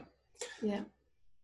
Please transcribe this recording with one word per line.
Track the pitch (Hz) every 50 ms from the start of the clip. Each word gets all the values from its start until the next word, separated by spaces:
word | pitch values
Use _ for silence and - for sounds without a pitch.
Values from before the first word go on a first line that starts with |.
| - - - _ _ _ - - - - - -
Yeah. | 226 208 202 202 - - - _ _ _ _ _ - - - -